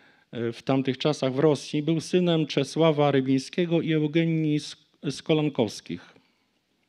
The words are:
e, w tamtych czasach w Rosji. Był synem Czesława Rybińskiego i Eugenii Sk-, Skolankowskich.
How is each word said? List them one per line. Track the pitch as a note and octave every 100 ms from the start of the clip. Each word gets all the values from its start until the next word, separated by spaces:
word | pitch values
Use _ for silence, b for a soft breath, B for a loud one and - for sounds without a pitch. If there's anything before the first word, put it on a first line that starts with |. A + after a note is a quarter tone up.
| b b b
e, | B2 A#2
w | A#2
tamtych | - C3+ C3+ B2+
czasach | D#3 C#3+ C3+
w | B2+
Rosji. | D#3 C#3 - D3+
Był | D3+ E3
synem | - F3+ F3 E3 D3+
Czesława | - C3+ - D#3+ D3 D3
Rybińskiego | C#3 C3+ C3+ C3 - F3 E3
i | D3
Eugenii | D#3 D3+ D#3 E3 D#3+ D#3 D3+
Sk-, | D3 - _ _ -
Skolankowskich. | C3+ - D#3 D3+ - G#2+ - - E2+ - - _ _ _ _ _ _